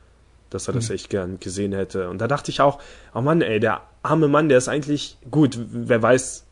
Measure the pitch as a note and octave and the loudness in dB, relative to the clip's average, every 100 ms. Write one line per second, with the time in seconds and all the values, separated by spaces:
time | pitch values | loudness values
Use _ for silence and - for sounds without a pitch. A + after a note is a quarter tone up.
0 | _ _ _ _ _ G2 - A#2 A2+ G2 | _ _ _ _ _ -10 -6 -4 -4 -6
1 | - G2+ F2+ F#2 G2+ F2+ G2+ G2 F#2 G2 | -6 -4 -4 -8 -8 -6 -4 -4 -4 -6
2 | F2+ F#2 A2+ C#3+ - - C#3+ C#3 - - | -6 -4 -4 -4 -4 0 2 0 -8 -20
3 | - A2 C3+ E3+ G#2 A2 A2 G2 - _ | -12 -4 0 2 2 2 0 -2 -8 _
4 | - D#3 D3+ D3 D#3 B2+ B2+ C#3 C#3+ D3 | -2 2 4 2 4 4 4 -2 -2 -4
5 | - - B2 C#3+ D#3 A#2 A2 A#2+ A#2 A#2+ | -6 -14 -4 2 2 2 -8 -8 0 2
6 | A2+ C3 - - - | 6 4 2 -10 -8